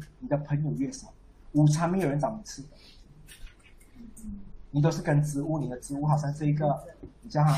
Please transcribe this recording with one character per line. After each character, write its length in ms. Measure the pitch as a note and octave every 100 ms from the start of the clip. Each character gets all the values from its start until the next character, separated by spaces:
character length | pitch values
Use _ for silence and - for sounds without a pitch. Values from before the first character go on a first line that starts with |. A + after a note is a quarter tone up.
| - -
你 80 | B3+
的 80 | C#4+
朋 260 | - D3
友 60 | D3+
越 140 | - -
少， 160 | - - - - - -
午 140 | D3 D3+
餐 240 | D3+ E3+
没 80 | F#3
有 100 | D3+
人 120 | C#3+
找 100 | B2+
你 100 | G#2+
吃， 180 | - - - - - - - - - - - - - - - - A3+ - G#3+ G3 - - -
你 100 | D3
都 80 | D#3
是 120 | -
跟 180 | E3 D3
职 200 | D3 C#3
务， 160 | D#3 D#3+
你 100 | B2
的 80 | B2
职 160 | -
务 120 | C#3+ D3+
好 100 | D3
像 140 | C#3+
是 120 | D3 D3+
一 60 |
个， 280 | D3 D3 C3+ - - - -
你 80 | A#2
叫 120 | D3+
他 80 | D3+